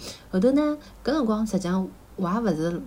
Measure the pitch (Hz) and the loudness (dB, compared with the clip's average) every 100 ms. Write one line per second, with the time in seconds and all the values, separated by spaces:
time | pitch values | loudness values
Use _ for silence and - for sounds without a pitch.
0 | - - - 185 240 285 302 302 - - | -14 -16 -4 2 4 4 2 -2 -8 -8
1 | - 311 226 214 220 185 175 185 190 - | -2 0 2 0 0 -2 0 -2 -2 -8
2 | - - 175 214 226 156 165 170 | -16 -6 -2 0 0 0 0 -4